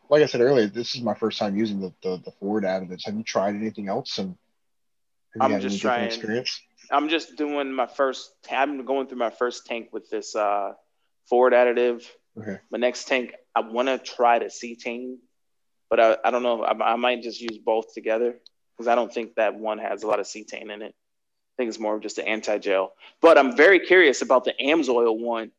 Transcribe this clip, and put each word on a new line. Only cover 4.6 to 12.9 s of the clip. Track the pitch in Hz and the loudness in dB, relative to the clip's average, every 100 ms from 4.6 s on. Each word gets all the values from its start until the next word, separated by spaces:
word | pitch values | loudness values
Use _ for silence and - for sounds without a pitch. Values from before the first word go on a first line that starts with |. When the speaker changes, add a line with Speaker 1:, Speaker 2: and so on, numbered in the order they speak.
| _ _ _ _ _ _ _ | _ _ _ _ _ _ _
Speaker 1:
have | - | -2
you | |
Speaker 2:
I'm | 131 | 0
Speaker 1:
had | 101 | 0
any | 98 | -2
Speaker 2:
just | 98 | -2
Speaker 1:
different | |
Speaker 2:
trying | - 120 117 | -2 0 -2
Speaker 1:
experience? | 113 110 117 127 - - _ - | -6 -4 -4 -4 -10 -14 _ -4
Speaker 2:
I'm | 139 151 | -2 0
just | 160 139 - | -2 -2 -6
doing | 147 143 135 | -4 -2 -4
my | 131 120 | -4 -4
first, | - 135 127 - _ - | 0 -2 -2 -12 _ -8
I'm | 127 139 139 120 | -2 -2 -2 -4
going | 135 131 | -4 -4
through | 127 | -4
my | 113 | -4
first | - 123 - - | -2 -4 -4 -10
tank | 117 107 | -10 -10
with | 107 - | -14 -8
this, | 107 - 113 | -8 -6 -2
uh, | 104 101 98 - _ _ _ _ _ | 0 0 -4 -10 _ _ _ _ _
Ford | 120 127 | 4 6
additive. | 123 123 120 123 117 - - _ 110 | 6 6 4 0 0 -8 -20 _ -14
Speaker 1:
Okay. | 110 95 _ | -12 -12 _
Speaker 2:
My | 113 | -2
next | 123 | 0